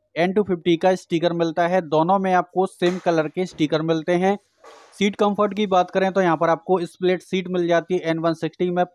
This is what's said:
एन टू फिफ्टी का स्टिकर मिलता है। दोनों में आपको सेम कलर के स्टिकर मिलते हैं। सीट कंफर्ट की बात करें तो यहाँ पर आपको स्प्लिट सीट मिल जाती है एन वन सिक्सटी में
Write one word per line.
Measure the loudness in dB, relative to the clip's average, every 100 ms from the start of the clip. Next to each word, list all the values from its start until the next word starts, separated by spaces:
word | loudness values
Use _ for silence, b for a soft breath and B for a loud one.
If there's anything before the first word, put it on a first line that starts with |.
| _ -4
एन | 0
टू | 0
फिफ्टी | -2 -2 0 2
का | 2 0
स्टिकर | -2 -2 0
मिलता | 0 -2 0 0
है। | 0
दोनों | 0 0 2 2
में | 2
आपको | 0 0 -2 -4
सेम | 0 -2 0 0
कलर | 0 -2
के | -4 -6
स्टिकर | -2 -2 -2
मिलते | 0 -2 0 0
हैं। | 0 -2 _ _ -20 -20 -18
सीट | -2 -2 2
कंफर्ट | 0 2 -2
की | 0 0
बात | 0 0
करें | 0 0
तो | 0
यहाँ | 0 2
पर | 0
आपको | 0 0 -2 -2
स्प्लिट | -4 -2 -2
सीट | -4 -6 -4
मिल | -4 0
जाती | 0 0
है | -4 -2
एन | -2
वन | -2 -2
सिक्सटी | -6 -4 -2
में | -2 -4